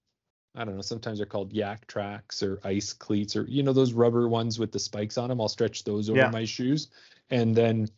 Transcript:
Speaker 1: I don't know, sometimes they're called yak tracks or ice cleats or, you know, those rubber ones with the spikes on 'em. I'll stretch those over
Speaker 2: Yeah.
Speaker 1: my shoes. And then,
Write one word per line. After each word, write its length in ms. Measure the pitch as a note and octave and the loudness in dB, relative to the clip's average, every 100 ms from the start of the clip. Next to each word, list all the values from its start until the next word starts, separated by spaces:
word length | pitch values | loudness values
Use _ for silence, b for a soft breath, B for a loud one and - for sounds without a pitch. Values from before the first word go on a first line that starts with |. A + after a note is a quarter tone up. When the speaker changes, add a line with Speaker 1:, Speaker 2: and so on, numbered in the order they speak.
| _ _ _ _ _ - | _ _ _ _ _ -10
Speaker 1:
I 80 | |
don't 120 | A#2 F#2+ | -8 -6
know, 60 | |
sometimes 360 | G2+ A#2 A2+ G#2 | -8 -8 -6 -6
they're 80 | G2+ | -6
called 260 | G#2+ G2 | -4 -4
yak 340 | G#2 G2+ G#2+ - | -4 -4 -6 -8
tracks 540 | - G2+ G#2 - - | -6 -6 -8 -12 -6
or 180 | G2+ F#2+ | -4 -4
ice 280 | G2 G2 G#2 | -2 -2 -2
cleats 420 | - - G#2 G#2 G#2+ | -8 -2 -2 0 -2
or, 80 | |
you 180 | A2 C3 | -2 0
know, 100 | C#3 | 4
those 180 | C3 C3+ | 4 4
rubber 340 | A#2 A#2+ A#2+ A#2+ | 6 4 4 2
ones 300 | A#2 A#2 A2 | 2 0 -2
with 140 | A2 | -2
the 80 | G2+ | -4
spikes 380 | - G#2+ G#2+ - | -6 -4 -4 -4
on 120 | A#2+ | -2
'em. 100 | B2+ | -2
I'll 80 | G#2+ | -2
stretch 360 | - A2+ - | 0 0 0
those 260 | - G#2 G#2+ | -4 -2 2
over 160 | A#2+ C3 | 4 4
Speaker 2:
Yeah. 40 | |
Speaker 1:
my 140 | A2+ | 2
shoes. 460 | A2+ - B2+ D3+ D3+ b b b _ | -4 -4 0 0 -2 b b b _
And 240 | B2+ A2+ | 2 4
then, 340 | A2+ A#2 A2+ G#2+ | 4 4 4 -2